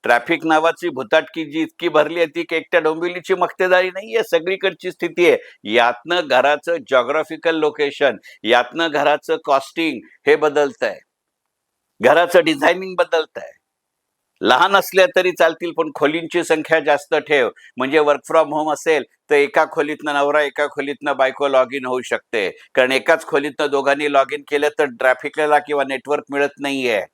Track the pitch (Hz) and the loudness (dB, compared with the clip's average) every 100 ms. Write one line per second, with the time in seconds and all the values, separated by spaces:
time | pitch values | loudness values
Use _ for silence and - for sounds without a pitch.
0 | 110 120 - 170 160 156 165 160 175 131 | 2 0 2 0 4 2 2 -2 -8 -8
1 | 120 160 156 165 151 156 156 - 170 156 | 0 0 0 -12 -8 -6 -6 -6 0 0
2 | 151 170 165 170 160 165 160 175 156 160 | 0 -2 -4 -4 -6 -6 0 0 0 -2
3 | 175 180 - 180 175 - 185 185 185 185 | -6 -8 -4 -2 -2 -2 2 2 2 -6
4 | 220 220 - 170 165 190 196 165 180 170 | -6 -4 0 -2 -2 -2 -4 -4 -12 -8
5 | 175 156 175 120 - _ 104 113 117 120 | -8 2 4 2 -2 _ 0 2 2 0
6 | 160 175 151 127 135 147 - 170 113 131 | -4 -4 2 2 2 0 -2 -6 0 0
7 | 120 151 151 160 170 160 151 - 143 - | 2 -2 -4 -4 -2 0 -2 -2 -6 0
8 | 139 107 - _ 104 120 123 160 165 147 | -2 -2 -16 _ 2 2 2 -4 -4 0
9 | 143 147 - 160 - 135 - - 160 120 | 0 0 -2 -6 0 -2 -2 -4 -4 -4
10 | - _ - 147 151 143 143 - 113 90 | -14 _ 0 2 2 0 -2 -2 -6 -6
11 | _ _ _ _ _ _ _ _ _ _ | _ _ _ _ _ _ _ _ _ _
12 | 113 156 175 180 156 104 156 180 190 180 | 2 4 4 2 2 0 0 0 -4 -4
13 | 175 165 156 - - _ _ _ _ _ | 0 -2 -4 -12 -18 _ _ _ _ _
14 | _ _ _ _ 101 127 185 196 - 185 | _ _ _ _ 2 4 4 4 2 2
15 | 180 185 180 156 165 165 170 160 156 - | 4 2 -2 2 0 0 -8 -4 -6 0
16 | 147 160 165 175 165 160 151 160 151 143 | -2 -2 -4 -4 -2 -2 2 0 2 -2
17 | - 156 - 147 110 - - - 131 156 | 0 -4 0 0 0 -4 -20 -8 0 2
18 | 147 139 - 160 151 151 156 143 170 151 | 2 0 0 0 0 -2 -4 -4 0 -2
19 | 117 _ _ 147 143 160 156 160 147 151 | -2 _ _ 2 2 0 0 -2 -6 -6
20 | 151 143 143 147 147 - 147 147 139 131 | -4 -2 0 0 -2 -4 -6 -6 -8 -8
21 | 143 135 131 131 143 131 127 139 127 127 | -6 -2 -2 0 0 0 0 -4 -6 -6
22 | 120 110 _ 113 92 - _ 135 127 131 | -4 -6 _ -4 -4 -6 _ 0 2 2
23 | 135 160 - 151 143 127 147 139 135 143 | 2 0 0 -2 -2 -4 -2 0 0 0
24 | 147 143 135 147 143 147 147 151 147 117 | 2 0 0 -6 -6 -2 -2 0 -4 0
25 | 131 127 143 151 151 147 147 143 135 131 | 0 0 -4 -4 2 0 0 -4 -4 -6
26 | 139 147 139 139 143 - 139 135 127 104 | -4 -6 -4 -4 -4 -4 -8 -4 -2 -2
27 | 82 | -4